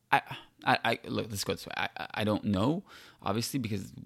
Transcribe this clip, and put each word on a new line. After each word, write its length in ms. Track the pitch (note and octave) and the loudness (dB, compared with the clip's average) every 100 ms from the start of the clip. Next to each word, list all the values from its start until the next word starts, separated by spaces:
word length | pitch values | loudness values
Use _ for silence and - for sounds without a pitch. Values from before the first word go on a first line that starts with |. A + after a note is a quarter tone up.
| - | 2
I, 100 | C#3 - - - _ | 2 2 -14 -14 _
I, 140 | - B2+ | 2 4
I, 140 | A2+ A#2 | 4 0
look, 240 | - G#2+ A2 | -2 -4 -2
let's 140 | G2+ | -4
go 80 | - | -2
this 140 | - - | -4 -4
way. 80 | - | -4
I, 120 | - - | -4 -4
I, 100 | - | -6
I 100 | - | -2
don't 200 | G#2+ G#2 | 2 2
know, 400 | - F#2+ A#2 E3+ - - - - | 2 2 4 0 -4 -18 -20 -8
obviously, 360 | - G#2 A#2 C#3+ | -2 -2 0 -2
because 340 | A2+ G2+ - - | -2 -4 -6 -12